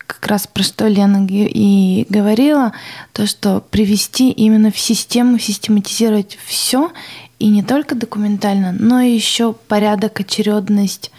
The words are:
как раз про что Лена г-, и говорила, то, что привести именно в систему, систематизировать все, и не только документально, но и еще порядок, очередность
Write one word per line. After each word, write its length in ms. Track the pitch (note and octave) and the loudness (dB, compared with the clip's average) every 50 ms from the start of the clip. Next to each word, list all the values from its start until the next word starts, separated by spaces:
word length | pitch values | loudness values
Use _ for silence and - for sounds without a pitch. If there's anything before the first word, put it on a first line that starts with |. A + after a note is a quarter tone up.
| - | -18
как 200 | - - - - | -18 -14 -8 -4
раз 200 | - G#3 G3 - | -4 -4 -4 -4
про 160 | - - - F#3+ | -6 -4 -4 -4
что 240 | - - - A3 | -4 -2 -2 0
Лена 380 | A3 G3+ G3+ G3+ G3+ G3+ G3 G3 | 2 2 2 4 4 2 2 0
г-, 240 | F#3 F#3+ G3+ G#3 - - | 0 0 0 0 0 0
и 520 | G#3+ G#3 G3+ G3 G3 F#3+ F#3 F#3 G#3 - - | 2 2 4 4 4 4 2 2 0 0 0
говорила, 640 | G3 G#3 G3+ G#3 G#3+ A3 C4+ D4 D4+ C#4+ C4 A3 - - - - - - - - - | 0 0 2 2 2 2 2 2 2 2 0 -2 -4 -8 -14 -18 -18 -20 -18 -10 -6
то, 120 | - G#3 | -4 -4
что 340 | G#3 - - - G3+ F#3 - - _ | -4 -4 -2 -2 -2 -2 -2 -4 _
привести 600 | - G3+ G#3+ G3 G#3+ G3 - - - - C4 B3+ | 0 0 2 2 2 0 -2 -2 -2 0 0 2
именно 400 | - - G#3+ A3 A3 G#3+ G#3+ G#3+ | 2 2 4 4 6 6 4 2
в 60 | G3+ | 2
систему, 600 | - - - A3+ - - - - A#3+ A#3+ B3 B3 A3 | 0 -2 -2 -2 -2 -2 -2 0 2 2 2 2 0
систематизировать 1000 | - - G3+ - - - G#3+ G#3 G3 - - - A3+ A3+ G#3+ G#3 G3 - - - - | -2 -4 -6 -4 -2 0 0 0 0 -2 -2 -2 0 2 2 0 -2 -4 -10 -18 -12
все, 460 | - - - - - B3 C4 D#4 F4 - - - - - - - - _ - | -10 -8 -6 -4 -2 0 0 0 -2 -4 -10 -20 -20 -20 -20 -20 -18 _ -2
и 80 | - | 2
не 140 | G#3+ G#3 G#3 G3 | 2 2 2 2
только 300 | G3+ B3 C#4+ D4 - C#4+ | 0 0 -2 -2 -4 -6
документально, 760 | A#3 A#3 A3 - G#3 G#3 G#3 G#3 G3 G#3+ G#3 G3 G3 F#3+ F3+ F3+ F#3+ | -6 -6 -6 -6 -4 -2 -2 -2 -2 -2 -2 0 0 0 -2 -2 0
но 220 | G#3 A3+ B3+ B3+ | 2 2 2 4
и 80 | B3 B3 A#3 | 2 2 2
еще 400 | A3 G#3 - - - A#3 A3+ A3 - _ | 0 -2 -2 -2 -2 -2 -2 -2 -6 _
порядок, 520 | - G#3+ G#3 G#3 G#3+ G#3 G3 G#3+ G#3+ G#3+ - | -2 -2 0 0 0 0 0 -2 -4 -4 -6
очередность 880 | F#3+ - - - G#3 G#3 G#3 G#3+ G3 F#3+ G#3 G3+ G3+ F#3 - - - - _ | -8 -4 -4 -2 -2 0 0 -2 0 0 0 0 0 -2 -4 -8 -14 -18 _